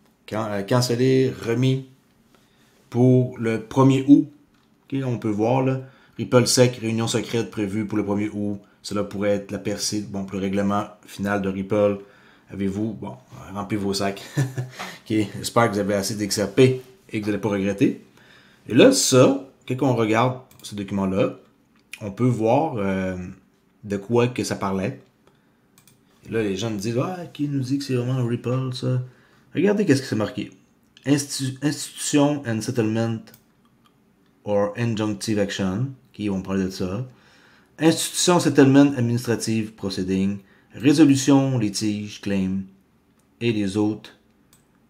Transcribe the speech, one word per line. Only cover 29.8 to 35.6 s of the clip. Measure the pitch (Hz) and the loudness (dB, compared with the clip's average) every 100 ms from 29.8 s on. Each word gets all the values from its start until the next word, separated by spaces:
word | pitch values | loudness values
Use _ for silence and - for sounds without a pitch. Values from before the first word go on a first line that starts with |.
| 175 | 4
qu'est-ce | 135 | 2
que | - | 2
c'est | 110 | -2
marqué. | 104 - - - _ _ _ _ 131 | -2 -4 -10 -14 _ _ _ _ 0
Institu-, | 143 - - 131 127 | 0 0 -6 -6 -4
institution | 147 156 - - - 147 143 147 117 | -4 -4 -10 -10 0 2 4 2 -2
and | 110 | -4
settlement | 107 120 110 113 113 113 - - _ _ _ _ _ _ _ _ _ _ | -2 -2 0 0 -2 -4 -10 -20 _ _ _ _ _ _ _ _ _ _
or | 104 101 101 120 | -2 0 0 -2
injunctive | 117 110 107 101 - 104 | -2 -2 -2 -4 -2 -2
action. | 98 - | -2 -2